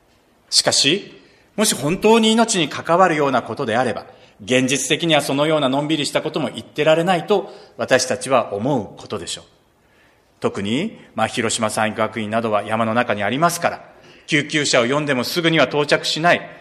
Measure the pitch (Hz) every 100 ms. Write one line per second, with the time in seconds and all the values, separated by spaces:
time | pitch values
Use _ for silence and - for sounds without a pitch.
0 | _ _ _ _ _ - 147 - 139 196
1 | - - - _ _ - 214 - 143 185
2 | 214 226 220 226 226 185 147 - 117 170
3 | 185 151 139 127 113 110 123 110 127 101
4 | - - - - 101 127 131 139 - 151
5 | 170 151 143 139 151 156 135 139 151 156
6 | 139 143 156 170 127 113 - - 151 160
7 | 170 175 160 202 - - - - 113 127
8 | - 113 131 131 104 101 123 135 92 -
9 | - 104 - 85 - _ _ _ _ _
10 | _ _ _ _ 120 - 98 127 220 -
11 | - - 110 - 110 110 110 113 107 101
12 | 110 113 104 113 113 104 104 110 113 117
13 | 120 104 101 131 170 165 110 92 - -
14 | - - - 151 127 156 139 139 117 143
15 | 147 127 117 - 165 160 131 147 147 160
16 | - 160 170 127 - -